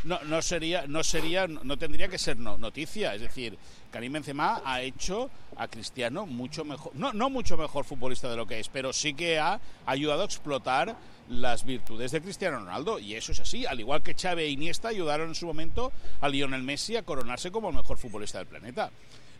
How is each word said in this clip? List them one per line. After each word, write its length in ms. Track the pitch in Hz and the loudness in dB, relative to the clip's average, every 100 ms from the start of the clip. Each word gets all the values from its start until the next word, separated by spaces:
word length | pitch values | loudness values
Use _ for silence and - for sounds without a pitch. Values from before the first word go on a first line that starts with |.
no, 140 | - 175 | -2 -2
no 180 | 151 160 | -4 -4
sería, 440 | - 170 160 175 143 | -2 -2 -2 -4 -2
no 160 | 160 | -2
sería, 420 | 156 165 160 180 185 | 2 2 2 0 -2
no 300 | 151 131 139 | -4 -4 0
tendría 300 | 160 - 196 | 8 8 8
que 100 | - | 4
ser 180 | - 117 | 0 4
no-, 200 | 113 107 | 6 6
noticia. 560 | 110 135 160 214 180 | 6 0 -8 -4 -4
Es 60 | 104 | 0
decir, 360 | 117 135 117 95 - - - | 0 0 -4 -10 -16 -18 -14
Karim 200 | 113 120 | -12 -8
Benzema 480 | 151 147 139 170 226 | -10 -10 -6 -4 -4
ha 180 | 135 127 | -6 -6
hecho 480 | 131 131 - 202 262 - - - | -6 -6 -4 -4 -6 -10 -12 -10
a 120 | 117 | -12
Cristiano 580 | 117 101 - 117 156 202 | -10 -14 -6 -6 -6 -10
mucho 380 | 120 139 151 | -10 -10 -10
mejor, 280 | 151 135 - 135 | -10 -12 -14 -10
no, 160 | 269 | -8
no 180 | 202 262 | -4 -4
mucho 260 | 262 175 156 | 0 6 6
mejor 280 | 151 143 | 6 -4
futbolista 440 | - 143 131 120 127 | -6 0 2 2 0
de 80 | 117 | -4
lo 100 | 113 | -6
que 120 | 113 | -6
es, 80 | 104 | -8
pero 240 | 139 131 | -8 -8
sí 220 | - 151 | -6 -6
que 240 | 139 170 160 | -6 -4 -2
ha 220 | 156 190 - - - | -2 -4 -6 -10 -6
ayudado 360 | 135 151 147 | -4 -2 -2
a 20 | |
explotar 720 | 196 - 147 135 - 135 180 226 - - - | -2 -6 -6 -6 -4 -2 -4 -8 -18 -20 -2
las 360 | 120 123 117 | 4 6 6
virtudes 460 | 117 127 - 113 123 | 2 2 2 2 0
de 80 | 156 | -6
Cristiano 380 | 175 - 185 131 | -8 -8 -6 -6
Ronaldo, 400 | 90 98 170 196 | -8 -8 -6 -8
y 160 | 104 | -8
eso 180 | 110 - | -10 2
es 80 | - | 6
así, 260 | - - 180 | 6 4 0
al 140 | 131 | -6
igual 220 | 107 147 | 0 4
que 120 | - | 6
Xavi 280 | - 185 170 | 4 2 -2
e 60 | 156 | -2
Iniesta 400 | 139 165 165 226 | 0 0 0 -2
ayudaron 400 | 214 160 151 165 | -4 -2 -2 -4
en 60 | |
su 120 | - 170 | -6 -2
momento 460 | 156 160 - 254 - - - | 2 4 4 2 0 4 4
a 80 | 143 | 4
Lionel 340 | 139 139 131 | 2 0 -2
Messi 320 | 127 143 - 226 | -6 -8 -6 -6
a 60 | |
coronarse 480 | 175 143 120 123 180 | -2 0 0 0 -6
como 200 | 214 208 | -6 -6
el 40 | 139 | 4
mejor 200 | - 127 | 4 4
futbolista 400 | 123 104 104 101 | 0 -6 -6 -8
del 80 | 90 | -10
planeta. 440 | 76 101 208 190 - - - - - | -14 -14 -10 -10 -10 -20 -20 -20 -20